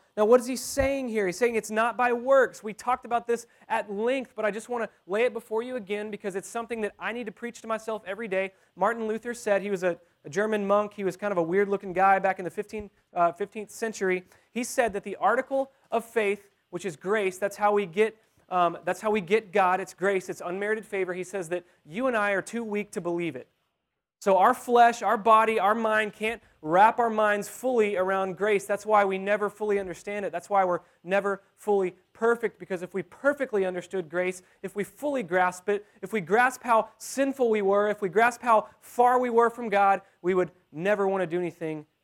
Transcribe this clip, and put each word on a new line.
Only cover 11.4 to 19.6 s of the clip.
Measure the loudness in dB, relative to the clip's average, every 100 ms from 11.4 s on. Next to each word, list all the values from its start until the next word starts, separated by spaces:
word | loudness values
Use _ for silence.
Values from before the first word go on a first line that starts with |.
weird-looking | 2 2 2 -2 -4
guy | 2 4 4
back | 2 -2
in |
the | -6
fifteen, | -8 -10 -10 -14 _ _
uh, | 0 0
fifteenth | 0 -8 -8 -12
century. | -8 -8 -2 -2 -2 -6 _ _
He | -8
said | -4 0 0
that | -2
the | -8 0
article | 2 2 0 -4 -4 _ -6
of | -6
faith, | -4 -2 -2 -2 _ _ _
which | -8
is | -8 -8
grace, | -2 0 0 -2
that's | -6 0
how | 2
we | 2 0
get, | 0 0 -2 _ _ -4
um, | 0 2 0
that's | -4 -2
how | -2
we | -2
get | 0 0 2
God. | 2